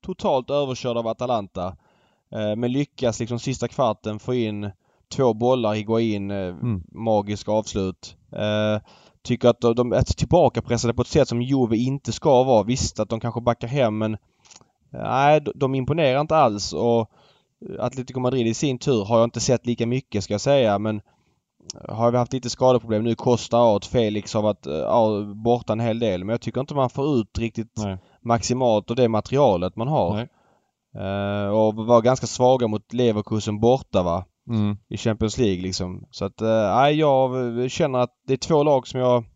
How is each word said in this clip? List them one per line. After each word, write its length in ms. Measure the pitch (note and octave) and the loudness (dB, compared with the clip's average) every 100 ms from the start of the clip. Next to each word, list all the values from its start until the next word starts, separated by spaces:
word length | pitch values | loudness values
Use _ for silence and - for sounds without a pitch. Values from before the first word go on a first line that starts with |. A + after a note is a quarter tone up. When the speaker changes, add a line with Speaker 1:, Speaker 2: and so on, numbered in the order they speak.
Speaker 1:
totalt 460 | - F#3 G#3 C#3 B2 | -10 -4 0 0 0
överkörda 500 | C#3+ C#3 B2+ B2+ A#2 | -2 -2 -4 -4 -2
av 60 | A2+ | -4
Atalanta. 680 | A2+ B2 A#2+ G2 F#2+ F2+ F2+ _ _ _ _ _ | -4 -2 -2 -4 -8 -8 -10 _ _ _ _ _
Eh, 220 | A2+ G#2+ G#2+ | -6 -4 -2
men 160 | A#2+ | -2
lyckas 480 | B2+ C#3+ - B2 A2 | -2 -4 -2 -2 -2
liksom 180 | A2+ A#2+ | -6 -4
sista 300 | - B2+ A#2+ | -4 -4 -6
kvarten 500 | - B2 G#2 G#2+ G#2 | 0 -2 0 -6 -10
få 160 | - | -4
in 360 | B2+ A2 G#2 G#2 - _ _ _ - | -2 -2 -4 -8 -12 _ _ _ 2
två 180 | C3 | 2
bollar, 400 | A2 A#2+ C3 A2 | 2 2 2 0
Higuain, 560 | G#2+ G#2 A2+ A#2 G#2 G2 | -2 0 0 0 -2 -4
eh, 60 | G2+ F#2 | -4 -6
Speaker 2:
Mm. 340 | F2+ B2 G2+ - | -6 -4 -4 -8
Speaker 1:
magiska 600 | - A2+ G#2+ G2+ G#2 - | -8 0 0 0 -6 -2
avslut. 640 | G#2+ G#2+ G#2 F#2+ F2+ - - _ - | -2 -2 -4 -4 -6 -16 -20 _ -6
Eh, 440 | G#2+ G#2 G#2+ G#2+ - - _ _ | -2 0 0 -2 -6 -20 _ _
tycker 260 | - A#2+ A#2+ | -4 2 4
att 120 | A#2 | 4
de, 140 | A#2+ | 2
de 180 | A#2 B2 | 2 2
är 100 | G#2+ C3 - | 2 0 -2
tillbakapressade 800 | B2+ E3+ C#3+ - - A#2+ A#2 | 2 4 4 2 -4 -2 -2
på 80 | A#2+ | -2
ett 60 | B2 | 0
sätt 200 | D#3+ C3 | 2 2
som 140 | A#2+ | 0
Juve 340 | B2 C3+ A#2+ A2 | 0 0 2 0
inte 360 | B2+ C#3 - | -2 -4 -6
ska 300 | - D#3 B2+ | -4 2 4
vara. 200 | C3 A#2 | 6 4
Visst 380 | G2+ B2+ - - | 2 -2 -4 -4
att 80 | G#2+ | -4
de 120 | A2+ | -4
kanske 200 | A#2 A#2 | -4 -4
backar 280 | A#2+ A#2 A#2 | -2 -2 -4
hem, 300 | C#3+ A#2+ G#2+ | 0 0 0
men, 160 | A2 | -4
eh, 40 | G#2+ _ _ _ - _ _ _ | -4 _ _ _ -20 _ _ _
nej, 480 | - - B2 C#3+ D#3 | -10 -4 2 4 4
de, 120 | D3 | 2
de 200 | - C3 | -4 -2
imponerar 460 | C3+ B2+ D#3 D3 C3 | -2 -2 0 2 2
inte 160 | D3+ D#3+ | 0 2
alls. 360 | C3 G2+ - | 2 2 -6
Och 380 | D#2 A#2 A#2 A2 _ _ _ _ _ - - | -2 0 2 0 _ _ _ _ _ -14 -6
Atletico 420 | B2 C3 B2+ B2+ | -6 -6 -8 -2
Madrid 260 | B2 C3 A#2 | -2 0 0
i 80 | |
sin 240 | A2 D3+ B2+ | 0 -2 -2
tur 260 | - A#2+ | 0 0
har 140 | G2 A#2 | 2 2
jag 80 | A#2 | 2
inte 140 | A#2 | 0
sett 260 | - A#2+ B2 | 0 0 0
lika 200 | A#2 A#2 | -2 -2
mycket, 380 | B2+ - G#2 | -2 -4 -6
ska 100 | - | -4
jag 60 | G#2 | -4
säga, 380 | - C#3 A2+ G2+ | 2 4 4 2
men 220 | G#2+ G#2+ - _ _ _ _ _ - - - | 0 -4 -10 _ _ _ _ _ -18 -16 -12
har 220 | A2 A#2 | 0 2
vi 80 | B2 | 2
haft 140 | A#2+ | 0
lite 180 | C3 A#2+ | -4 -6
skadeproblem 540 | - B2+ B2 A2 G#2+ | 2 4 4 2 0
nu. 100 | A#2 | 0
Costa 480 | A2+ - A#2+ - A#2 | 0 0 0 2 4
och 220 | A#2+ G2+ | 4 4
Felix 500 | - B2 A2 G#2 - | 0 0 0 -2 -4
har 80 | A2 | 0
varit, 240 | G#2+ G2+ C#2 | 0 -2 -6
eh, 60 | |
ja, 480 | D2+ C2+ A#2 A2 G#2 G#2 | -4 0 2 2 0 -6
borta 380 | G2+ A2+ A#2+ - | -4 0 0 0
en 80 | A2 | -2
hel 180 | A#2 A2+ | -2 0
del, 260 | A#2 F2+ | -2 -2
men 80 | F#2+ | -4
jag 80 | A2+ | -6
tycker 200 | - B2 | -4 -8
inte 140 | C#3+ | -6
man 160 | C#3+ B2+ | -2 -2
får 260 | - C#3+ C3+ | -2 0 0
ut 180 | G#2 - | -2 -4
riktigt 340 | A2+ - A2 - | -6 -6 -10 -6
Speaker 2:
Nej. 220 | G#2 F#2 _ _ | -6 -6 _ _
Speaker 1:
maximalt 720 | A#2 A#2 - B2+ B2+ G#2+ - | -2 -2 0 0 2 2 0
av 60 | A#2+ | 0
det 120 | A#2+ | 2
materialet 680 | A2 - C3+ C#3 F2+ F2+ G#2 | 0 -2 2 4 2 -2 -4
man 120 | A#2+ | -2
har. 260 | D3+ F2 | 0 0
Speaker 2:
Nej. 140 | G#2 B2 _ _ _ _ _ _ G#2+ | -2 -6 _ _ _ _ _ _ -10
Speaker 1:
Eh, 440 | G2 G2 G2+ G2+ G2+ | -6 -4 -4 -4 -2
och 260 | G#2+ G#2+ | 2 2
var 280 | G#2+ A2 A#2+ | 0 4 4
ganska 240 | A2+ C3 A#2+ | 6 2 -2
svaga 400 | - B2+ C3 A#2 | 2 4 4 2
mot 240 | G#2+ _ | -2 _
Leverkusen 680 | A#2+ B2 G#2+ G#2+ A2 G#2+ G#2 | 0 2 2 -2 -4 -2 2
borta, 420 | A#2 C3 - F#2+ | 2 2 0 0
va? 220 | F2 F2 F#2+ _ - | 0 -2 -6 _ -6
Speaker 2:
Mm. 280 | A2+ G#2 G#2 _ | 0 0 -2 _
Speaker 1:
I 80 | G#2+ | -4
Champions 420 | A#2 G#2 A2 G2+ | -4 -2 -2 0
League, 240 | A2+ F2+ | 0 0
liksom. 440 | F#2 F#2 F2+ F#2+ - | -4 -6 -6 -8 -14
Så 140 | - | -8
att, 160 | G2 - | -8 -4
eh, 80 | A2 A2 G#2 | 0 2 2
nej, 200 | G#2+ C#3+ D3+ | 4 4 4
jag 720 | D3+ C3+ C3 B2+ B2 A#2 B2+ | 2 4 2 0 -4 -2 -4
känner 280 | - D#3 B2+ | -2 -2 0
att 120 | B2 _ - | -2 _ -4
det 60 | |
är 40 | C3 | -4
två 260 | - D#3+ | 2 4
lag 240 | D3+ C#3 A#2+ | 4 2 0
som 140 | C3 | 0
jag 240 | B2+ B2 A2+ | 2 2 0